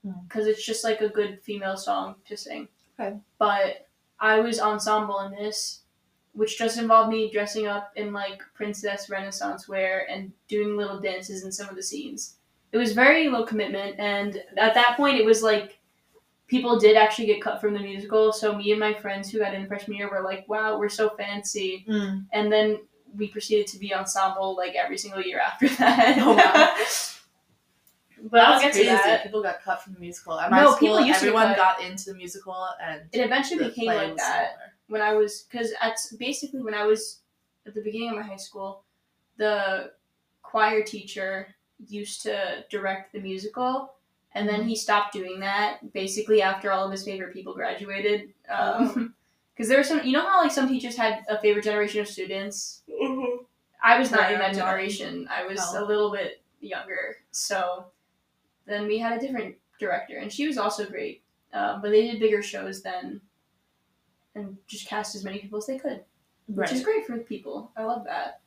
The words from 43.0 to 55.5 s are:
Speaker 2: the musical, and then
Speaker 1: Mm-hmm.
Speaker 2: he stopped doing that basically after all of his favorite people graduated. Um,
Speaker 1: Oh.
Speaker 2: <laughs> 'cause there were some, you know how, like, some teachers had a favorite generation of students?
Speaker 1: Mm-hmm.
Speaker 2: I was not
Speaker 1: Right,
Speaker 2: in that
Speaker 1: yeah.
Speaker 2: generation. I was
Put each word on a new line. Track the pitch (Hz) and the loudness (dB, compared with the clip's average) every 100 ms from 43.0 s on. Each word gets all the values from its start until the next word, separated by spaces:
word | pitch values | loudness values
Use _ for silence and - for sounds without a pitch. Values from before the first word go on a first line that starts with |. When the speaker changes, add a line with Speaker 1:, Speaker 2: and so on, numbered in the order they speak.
| - | -10
Speaker 2:
the | 214 | -12
musical, | 190 190 208 247 254 262 269 _ _ _ _ | -10 -10 -8 -4 -2 -2 -6 _ _ _ _
and | 202 208 | -4 -2
then | 214 | 0
Speaker 1:
Mm-hmm. | 233 | -2
Speaker 2:
he | 220 | -2
stopped | - 208 208 | 2 2 0
doing | 202 185 185 | -6 -8 -6
that | 196 202 208 - 220 | -4 0 -2 -4 -10
basically | 190 190 202 214 214 | -8 -6 -6 4 4
after | 190 190 202 | 4 0 -2
all | 190 | -2
of | 196 | -2
his | 196 208 | -6 -8
favorite | 190 180 | -10 -10
people | 190 185 | -14 -14
graduated. | - - - 202 196 208 208 - _ - | -6 -6 -6 -8 -2 0 0 -4 _ -8
Um, | 202 202 214 254 247 | -2 0 2 0 0
Speaker 1:
Oh. | 226 _ _ | -6 _ _
Speaker 2:
<laughs> | _ _ - | _ _ -8
'cause | 220 | 2
there | 269 | 4
were | 277 | 4
some, | 311 | 0
you | 247 | 0
know | 285 349 | 0 4
how, | 381 | 4
like, | 302 | 4
some | 277 254 | 2 0
teachers | 254 240 240 | -2 -4 -2
had | 220 214 - | -2 -2 -6
a | 208 | 0
favorite | 214 208 | 2 2
generation | 214 208 208 208 | 0 0 0 -2
of | 202 | -6
students? | - 185 190 202 202 - - - | -8 -8 -8 -8 -10 -12 -14 -14
Speaker 1:
Mm-hmm. | - 269 262 247 247 - _ _ _ | -6 -4 -2 -4 -6 -12 _ _ _
Speaker 2:
I | 226 240 | 6 6
was | 254 | 6
not | 220 | 4
Speaker 1:
Right, | 190 | 2
Speaker 2:
in | 208 | 2
that | 196 | 0
Speaker 1:
yeah. | 196 | 0
Speaker 2:
generation. | 185 190 196 208 208 175 175 | -2 -2 -4 -6 -8 -10 -8
I | 180 | -8
was | 185 | -6